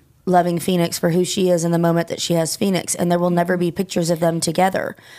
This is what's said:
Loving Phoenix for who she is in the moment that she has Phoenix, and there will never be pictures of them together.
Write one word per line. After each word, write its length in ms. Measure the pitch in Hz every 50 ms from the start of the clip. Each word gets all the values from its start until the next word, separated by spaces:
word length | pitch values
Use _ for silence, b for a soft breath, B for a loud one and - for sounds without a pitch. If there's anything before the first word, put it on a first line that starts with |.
| _ _ _ _ _
Loving 320 | 190 185 175 170 175 170 170
Phoenix 400 | - - 185 175 170 170 - -
for 120 | - 175
who 140 | 165 180 180
she 240 | 175 - 202 185 180
is 140 | 180 165 165
in 80 | 170 170
the 60 | 170
moment 300 | 170 170 165 170 165 -
that 120 | - -
she 140 | - - 170
has 200 | 165 165 156 -
Phoenix, 380 | - 202 196 185 165 - - -
and 160 | - 175 175
there 80 | 175 175
will 120 | 175 180
never 260 | 175 175 175 180 185
be 140 | 180 180 175
pictures 400 | 165 - 190 - - 180 170 160
of 100 | 170 160
them 200 | 170 165 165 165
together. 540 | - 185 160 - 185 190 185 - - - - B B B B